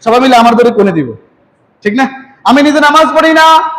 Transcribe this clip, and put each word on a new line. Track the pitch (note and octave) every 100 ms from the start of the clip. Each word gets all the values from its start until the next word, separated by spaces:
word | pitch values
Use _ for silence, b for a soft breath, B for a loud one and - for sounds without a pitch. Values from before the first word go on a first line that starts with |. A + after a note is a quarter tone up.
সবাই | A3+ A#3+
মিলে | C4 B3
আমার | A#3
দরে | A3+ A#3
কোণে | G#3 G3
দিব, | E3 B2+ G#2 _ _ _ _ _ _
ঠিক | G#3 A#3
না? | C4 - - _
আমি | A#3+ C4+
নিজে | D4 D4
নামাজ | D4 D4+ D#4+ D#4
পড়ি | D#4+
না, | D#4+ D#4+ D#4+ D#4+